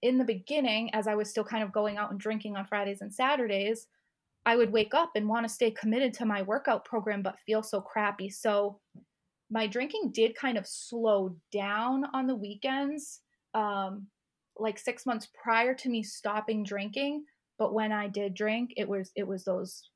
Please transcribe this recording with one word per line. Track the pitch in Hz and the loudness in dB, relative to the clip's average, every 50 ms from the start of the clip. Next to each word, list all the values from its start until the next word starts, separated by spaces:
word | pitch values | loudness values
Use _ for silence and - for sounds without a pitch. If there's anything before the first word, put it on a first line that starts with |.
| - | 4
in | 233 254 254 | 4 4 4
the | 262 | 4
beginning, | 226 226 185 185 - 285 302 277 247 214 214 226 226 - | 4 2 -2 -2 -2 0 0 2 2 2 2 0 0 -2
as | 220 208 220 | 0 0 2
I | 214 | 2
was | 208 214 208 | 0 0 -2
still | - - 208 | -2 -4 -2
kind | 214 226 226 220 | -2 0 -2 -2
of | 196 190 | 0 0
going | 214 208 208 202 | 0 0 0 0
out | 208 208 208 | -2 -4 -4
and | - 202 | -4 -4
drinking | 190 214 220 214 214 214 208 | -4 -2 -2 -2 -4 -6 -6
on | 196 196 | -6 -6
Fridays | 196 - 208 202 202 202 202 | -2 -2 -2 0 -2 -4 -6
and | 202 202 196 | -8 -12 -2
Saturdays, | - 254 262 294 277 247 220 202 196 196 208 226 220 - _ _ _ _ _ _ _ _ _ _ _ _ | 2 4 4 4 4 2 2 2 2 2 0 0 -2 -4 _ _ _ _ _ _ _ _ _ _ _ _
I | - 226 | 4 6
would | 240 240 - | 6 6 6
wake | 202 220 214 214 - | 6 4 4 4 4
up | 294 339 330 - | 4 4 4 2
and | 220 208 208 | 0 0 2
wanna | 214 233 233 226 | 0 0 0 -2
stay | - - 247 226 | 0 2 2 2
committed | 220 - - 220 214 240 277 254 220 | 2 2 0 2 4 4 2 2 0
to | - 240 | 0 0
my | 214 208 202 196 | 0 0 0 0
workout | 190 214 277 - - 233 202 - | 0 0 0 2 2 2 2 0
program, | - - 226 190 214 208 202 196 | -2 -4 -2 -2 0 -2 -2 -2
but | 190 - - | -4 -6 -6
feel | _ - 220 220 214 | _ 0 0 0 0
so | - - 202 | 0 -4 -4
crappy. | 196 - - 220 208 208 202 202 190 196 | -4 -2 -2 0 0 0 0 -2 -6 -8
So | 196 - - 226 208 202 202 202 202 - _ _ _ - - _ _ _ _ _ _ _ _ _ | -8 -2 0 2 2 4 2 0 -2 -6 _ _ _ -20 -20 _ _ _ _ _ _ _ _ _
my | 214 220 220 | -2 -2 -2
drinking | 214 196 240 254 302 302 440 415 247 196 | 0 0 -2 -2 -2 -2 -4 -4 -2 2
did | - 220 240 226 | 4 2 2 2
kind | - - 269 247 220 | 0 -2 0 0 0
of | 196 | -4
slow | - - - - - - 240 226 220 214 202 190 185 180 160 _ _ | -4 -10 -12 -12 -8 -6 0 2 4 4 4 2 0 -4 -8 _ _
down | - 202 196 202 202 214 226 247 262 269 277 - - | -6 -4 -2 -2 -2 0 0 0 0 0 -2 -2 -2
on | 262 262 | -2 0
the | 254 262 | 0 0
weekends, | 220 196 202 208 208 - 262 262 269 277 285 294 302 285 - - - _ _ _ _ _ _ _ | -2 -4 -8 -10 -6 -4 -2 -2 0 -2 -2 -4 -6 -8 -10 -14 -18 _ _ _ _ _ _ _
um, | 220 214 208 202 196 196 190 196 208 202 196 _ _ _ _ _ _ _ _ _ - | 0 0 0 0 -2 -2 -4 -4 -8 -12 -16 _ _ _ _ _ _ _ _ _ -4
like, | 214 220 202 208 | -4 -4 -4 -4
six | - - 240 240 - | -4 -6 -6 -4 -2
months | 262 240 220 220 - _ | -4 -2 -4 -4 -10 _
prior | - - 240 226 226 233 247 262 | -10 0 2 4 4 4 4 2
to | 254 - 262 | 0 -2 -2
me | 240 226 214 | 0 0 -2
stopping | 214 - - - 214 208 214 214 - 226 214 208 | -4 -8 -6 -4 -2 -2 0 0 0 -2 -2 -2
drinking. | 190 202 202 196 208 202 269 277 285 294 302 294 _ _ _ _ _ _ _ | -4 -4 -6 -6 -4 -4 -2 -2 -2 -2 -4 -6 _ _ _ _ _ _ _
But | 214 - 202 | 0 0 2
when | 220 220 214 214 | 2 0 0 0
I | 208 208 202 | 0 -2 -4
did | 196 202 202 202 185 | -2 -2 -2 -2 -2
drink, | 180 208 214 214 233 247 240 - | 0 0 0 0 0 -2 -4 -2
it | - 208 - | -4 -4 -2
was, | 196 196 190 185 _ | -2 -4 -4 -4 _
it | - 202 | -6 -4
was | 190 196 185 180 | -2 -4 -4 -2
those | - 185 185 - 190 - - - - _ | -2 -2 -2 -2 -6 -10 -14 -18 -20 _